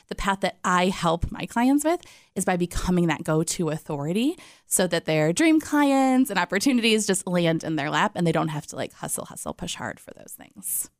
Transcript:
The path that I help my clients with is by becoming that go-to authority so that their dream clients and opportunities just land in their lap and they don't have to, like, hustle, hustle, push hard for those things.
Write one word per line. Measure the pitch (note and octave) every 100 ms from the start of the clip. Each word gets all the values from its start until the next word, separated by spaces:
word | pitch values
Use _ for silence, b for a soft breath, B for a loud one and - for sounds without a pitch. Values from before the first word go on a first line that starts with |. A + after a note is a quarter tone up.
| B
The | G3
path | G3 G3
that | F#3+ -
I | G#3+ F3+ F#3
help | F#3 F3 E3+ -
my | - -
clients | - B3 C#4+
with | D4+ F4 - B B -
is | F#3+
by | F#3
becoming | F3 - - F3+ F3
that | D3+ E3+
go-to | D#3 E3 - E3
authority | D3+ - D3+ C#3+ F#3 B3+ F4+ B B B
so | - F#3
that | E3+ -
their | D#3 D3+
dream | F3 D#4+ D#4+
clients | - D4 C#4+ C4+ C4 B3+ C4
and | F#3+
opportunities | F3 F#3+ C#4 B3+ A3+ A3 G#3+
just | F#3+ -
land | F3+ E3+ D#3+ -
in | D#3
their | D3
lap | D3+ F#3 -
and | E3+
they |
don't | D#3+ D#3+
have | D3 -
to, | -
like, | -
hustle, | - D3+ - -
hustle, | - -
push | - E3+ -
hard | A2+ -
for | -
those | - -
things. | - - - - - - _